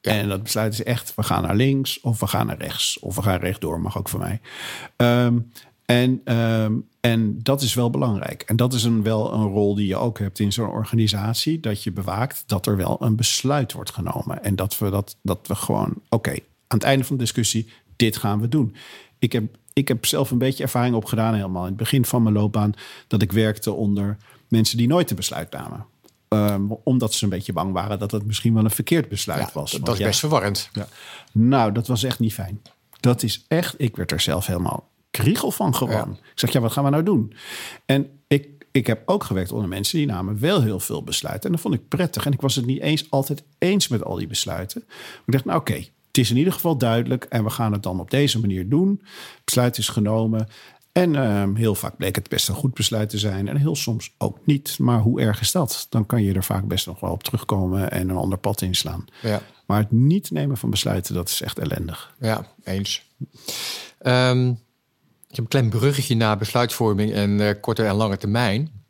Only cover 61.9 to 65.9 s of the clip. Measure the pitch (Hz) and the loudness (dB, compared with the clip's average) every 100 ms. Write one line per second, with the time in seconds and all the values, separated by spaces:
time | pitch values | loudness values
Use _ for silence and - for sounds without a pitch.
61.9 | 80 - _ 117 107 107 _ - 95 98 | -8 -14 _ -2 -2 -6 _ -6 -4 -4
62.9 | - _ _ - - - - - - - | -6 _ _ -14 -14 -12 -10 -8 -10 -14
63.9 | _ 131 127 127 127 127 120 _ _ _ | _ 2 4 4 4 2 0 _ _ _
64.9 | _ _ _ _ - 113 139 117 113 135 | _ _ _ _ -8 -2 2 2 2 2